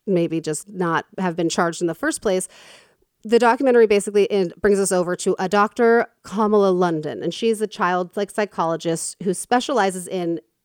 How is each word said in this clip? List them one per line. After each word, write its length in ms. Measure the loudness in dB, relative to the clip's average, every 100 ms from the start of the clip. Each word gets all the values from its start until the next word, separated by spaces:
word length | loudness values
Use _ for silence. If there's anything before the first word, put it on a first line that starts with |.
| -2
maybe 320 | 0 0 -2
just 280 | -4 -6 -8
not 380 | -6 -2 -2 -4 -4
have 180 | -4 -2
been 120 | -2
charged 320 | 0 -2 0
in 60 | -4
the 80 |
first 260 | -2 -4 -4
place. 280 | -2 -2 -4 -14 -20 -20 _ _ _ _
The 160 | 0 2
documentary 480 | 4 2 4 6 6
basically 380 | 4 2 0
in-, 280 | 2 0 -2 0
brings 200 | 2 2
us 100 | 2
over 240 | 0 0 -2
to 200 | -2 -2
a 100 | 0
Doctor 600 | 2 2 2 4 4 0 _
Kamala 480 | -8 -2 2 4 4
London, 500 | 2 0 -2 -6 -6
and 100 | -6
she's 280 | -2 -2 -2
a 80 | -4
child, 480 | -2 -2 -2 -4 -6
like, 160 | -6
psychologist 840 | -4 -4 -2 -2 -2 -4 -4 -6 -8
who 120 | -6
specializes 720 | -4 0 -2 0 0 0 -2 -8
in 320 | -6 -4 -6 -10 _